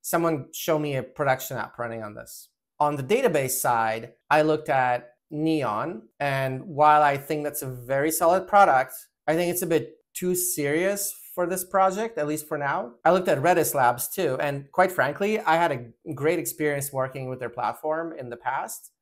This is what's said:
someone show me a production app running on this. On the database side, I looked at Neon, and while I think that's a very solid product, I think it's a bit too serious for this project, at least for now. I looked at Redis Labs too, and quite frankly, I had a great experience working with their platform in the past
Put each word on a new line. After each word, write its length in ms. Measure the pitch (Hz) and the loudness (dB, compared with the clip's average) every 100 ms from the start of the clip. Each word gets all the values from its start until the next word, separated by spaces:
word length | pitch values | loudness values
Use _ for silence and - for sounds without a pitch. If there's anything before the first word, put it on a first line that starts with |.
someone 460 | - 170 170 151 - | -2 -2 0 -2 -6
show 260 | - - 156 | -8 -2 0
me 160 | 151 135 | 0 -4
a 80 | |
production 520 | - - 139 131 - 127 | -6 -4 -2 -2 -4 -8
app 220 | 110 - | -8 -8
running 240 | 120 113 | -8 -8
on 140 | 107 107 | -12 -14
this. 340 | 117 - - _ _ _ | -18 -20 -20 _ _ _
On 160 | 147 147 | -2 -2
the 80 | |
database 480 | 131 233 254 151 131 | 0 2 2 2 0
side, 600 | - 139 117 113 113 120 _ _ | -2 0 0 0 -2 -8 _ _
I 100 | 151 | 2
looked 280 | 156 151 151 | 4 0 0
at 420 | 135 127 123 - _ _ | 0 2 -2 -4 _ _
Neon, 800 | 151 156 156 123 104 147 220 _ _ | -2 0 0 0 -2 -4 -8 _ _
and 460 | 143 135 131 131 185 | -2 -2 -2 -6 -8
while 380 | 143 151 151 | 4 6 8
I 140 | 147 139 | 6 2
think 260 | 139 151 | -4 -4
that's 180 | 147 - | -4 -6
a 80 | 131 | -10
very 400 | 127 120 139 156 | -10 -4 0 0
solid 380 | 156 170 185 185 | 2 2 2 4
product, 460 | 202 190 135 131 - - _ - | 6 8 6 2 -8 -20 _ -2
I 80 | 160 | 0
think 160 | 175 | 0
it's 100 | 175 | -2
a 60 | 175 | 0
bit 300 | 165 - - _ - | 0 0 -14 _ -6
too 180 | 180 | -2
serious 800 | 180 - - 143 156 185 202 - - - - | -2 -2 -2 0 0 0 -2 -6 -10 -12 -4
for 120 | 175 | -4
this 160 | 185 | -4
project, 540 | - 196 190 190 226 190 | -2 2 2 2 -6 -4
at 100 | 151 | -4
least 200 | 151 - | -4 -6
for 100 | 151 | -4
now. 360 | 143 165 240 - 160 | -2 -4 -6 0 2
I 60 | |
looked 160 | 185 180 | 4 2
at 120 | 143 | 2
Redis 340 | 165 175 151 | 4 4 2
Labs 340 | 143 123 123 - | 4 2 2 -6
too, 300 | - 165 131 | -2 -2 0
and 320 | 147 139 139 | -4 -4 -4
quite 200 | - 185 | 2 2
frankly, 480 | 185 131 147 202 214 | 2 -2 0 -2 0
I 160 | 165 165 | 2 2
had 160 | 170 | 2
a 420 | 131 - _ 180 | -2 -8 _ -14
great 260 | 135 147 170 | -2 0 0
experience 540 | - - 151 143 139 | -4 -2 -2 -2 -4
working 360 | 135 131 135 127 | -4 -4 -6 -8
with 100 | 127 | -8
their 100 | 120 | -8
platform 640 | 120 110 120 156 156 165 160 | -4 -4 -4 -4 -4 -4 -10
in 120 | 127 | -12
the 80 | 117 | -8
past 540 | 127 139 214 - - _ | -6 -6 -8 -12 -16 _